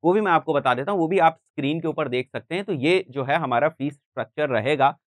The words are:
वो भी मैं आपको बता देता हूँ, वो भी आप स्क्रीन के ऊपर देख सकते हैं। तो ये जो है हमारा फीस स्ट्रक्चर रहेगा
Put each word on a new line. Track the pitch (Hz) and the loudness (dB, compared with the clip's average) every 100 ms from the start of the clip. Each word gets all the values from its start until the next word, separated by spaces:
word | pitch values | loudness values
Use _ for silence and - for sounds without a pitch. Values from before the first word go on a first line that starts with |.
वो | 165 | 2
भी | 202 | 2
मैं | 202 | 2
आपको | 165 156 | 0 2
बता | 143 131 | 0 0
देता | 123 147 | 0 -2
हूँ, | 202 | 0
वो | 160 | 0
भी | 185 | 4
आप | 165 165 | 2 2
स्क्रीन | _ - 139 160 | _ -6 -4 -2
के | 160 | -4
ऊपर | 151 143 | -4 -4
देख | 123 123 | -4 -4
सकते | 120 - 175 | -10 -8 -8
हैं। | |
तो | 202 | -4
ये | 156 139 180 131 | -2 2 0 0
जो | 131 | -8
है | 131 156 | -2 -2
हमारा | 147 120 151 | 2 2 0
फीस | 160 143 | -2 -8
स्ट्रक्चर | 143 _ - 117 - 151 | -8 _ -10 -10 -4 0
रहेगा | 120 113 147 135 143 | 0 0 2 2 0